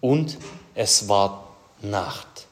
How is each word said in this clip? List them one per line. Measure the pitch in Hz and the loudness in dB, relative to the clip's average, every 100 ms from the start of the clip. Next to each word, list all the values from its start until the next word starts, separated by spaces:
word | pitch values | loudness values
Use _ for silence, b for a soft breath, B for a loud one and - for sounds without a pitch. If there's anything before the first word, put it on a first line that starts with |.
Und | 123 147 156 - B B B | 2 2 0 -6 B B B
es | - 110 - 104 | -4 2 2 4
war | 101 98 - - - _ _ | 4 4 0 -16 -20 _ _
Nacht. | 104 101 87 - - - - | -4 -4 -4 -8 -14 -20 -20